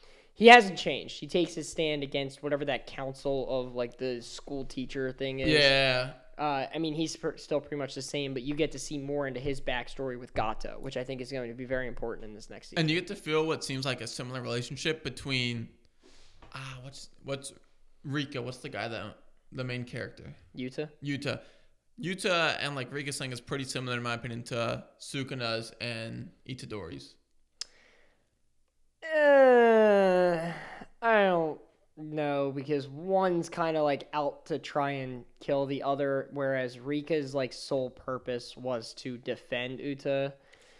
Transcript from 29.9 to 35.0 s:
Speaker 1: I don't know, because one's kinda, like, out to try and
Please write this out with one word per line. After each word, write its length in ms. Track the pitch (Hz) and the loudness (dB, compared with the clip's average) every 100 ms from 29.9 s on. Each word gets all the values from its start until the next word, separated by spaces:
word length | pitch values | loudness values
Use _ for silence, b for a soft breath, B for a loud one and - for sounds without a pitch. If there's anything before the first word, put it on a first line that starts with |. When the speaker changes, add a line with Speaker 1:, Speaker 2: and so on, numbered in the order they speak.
| 202 190 180 180 165 170 165 B B B - | 8 6 6 4 2 -2 -6 B B B -2
Speaker 1:
I 220 | 233 214 | 4 6
don't 360 | 196 170 160 123 - _ _ - | 6 4 2 -4 -12 _ _ -14
know, 560 | 151 151 147 143 139 | -6 -2 0 0 0
because 360 | 135 135 147 131 | -2 -2 -2 -2
one's 640 | 143 185 190 190 170 165 | -8 0 4 4 2 0
kinda, 320 | 170 165 156 | -2 0 2
like, 260 | 147 135 - | 2 0 -2
out 320 | 151 143 - - | -2 -2 -4 -6
to 120 | 139 | -6
try 320 | - 147 139 | -2 0 0
and 340 | 139 | -2